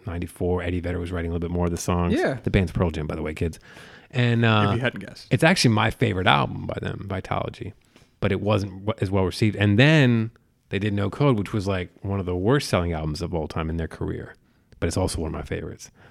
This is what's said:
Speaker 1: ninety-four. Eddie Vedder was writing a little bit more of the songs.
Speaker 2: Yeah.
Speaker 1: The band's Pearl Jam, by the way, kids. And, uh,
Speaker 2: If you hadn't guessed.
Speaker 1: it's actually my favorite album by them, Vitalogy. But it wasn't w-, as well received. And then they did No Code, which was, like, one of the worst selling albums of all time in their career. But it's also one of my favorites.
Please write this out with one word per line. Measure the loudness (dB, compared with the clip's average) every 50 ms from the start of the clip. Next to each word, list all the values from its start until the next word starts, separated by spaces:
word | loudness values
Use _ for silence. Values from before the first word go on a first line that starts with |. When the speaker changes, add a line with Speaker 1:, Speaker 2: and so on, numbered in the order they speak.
| -12
Speaker 1:
ninety-four. | -10 -8 -6 -8 -8 -6 -4 -2 0 0 0 0
Eddie | -2 -4 -2
Vedder | -2 -4 -4 -4
was | -4 -4
writing | -4 -4 -4 -2
a | -4
little | -4 -4 -2
bit | -2
more | 0 0
of | 0
the | 0 -2
songs. | -2 0 0 2 2 2 2
Speaker 2:
Yeah. | 2 2 0 -2 -2 -4
Speaker 1:
The | 0
band's | 0 2 0 0 0
Pearl | 0 0 0
Jam, | 0 -4 -6 -6
by | -6
the | -6
way, | -6 -6 -4
kids. | -4 -4 -4 -4 -6 -18 -20 -20 -20 -20 -20 -20 -20 -20 _ -2
And, | 0 2 2 4 4 4
uh, | 4 4 4 4 2
Speaker 2:
If | 2
you | 0
hadn't | 0 -2 -4 -4 -14
guessed. | -14 -16 -16 -4 -2
Speaker 1:
it's | 0 4 6
actually | 4 4 6 4 4 4
my | 4 2 2
favorite | 0 0 0 0 0 2 4 4
album | 4 4 4 0 -4 -8 -8
by | -8 -8 -6
them, | -6 -6 -8 -8 -8 -8
Vitalogy. | -8 -8 -6 -4 -4 -4 -4 -6 -8 -10 -14 -14 -14 _ _ _ _ -20 -20 _ _ -4
But | -2 0 0
it | 0
wasn't | 2 2 2 2 2 -2 -6 -8 -4
w-, | -4 -2 -2
as | -2 0
well | 2 2 2
received. | 2 0 2 0 0 2
And | 4 4 4 6 6
then | 6 6 8 6 6 6 4 2 0 -2 -6 _ _ _ _ _ _ -6
they | -4 -2
did | -2 0 0
No | 0 -2 -2
Code, | 0 2 2 2 2 2
which | 0 -2 -2
was, | -4 -2
like, | 0 -2 -2 -4 -6 _ -10
one | -6 -4 -4 -2
of | -2
the | -2 -2
worst | -2 2 2 2 2 0 0
selling | 0 0 0 0
albums | -2 -2 -4 -4 -4 -4
of | -6 -4 -4
all | -4 -6 -4
time | -6 -6 -4 -4
in | -4 -4
their | -4 -6
career. | -6 -8 -8 -6 -6 -8 -10 -14 -18 _ _ _ _ _ _ _ -12 -6
But | -4 -2
it's | -2 0
also | -2 -2 -2 -4
one | -6 -6
of | -6
my | -8 -8
favorites. | -6 -8 -8 -8 -10 -14 -16 -18 -20 _ _ -20 -18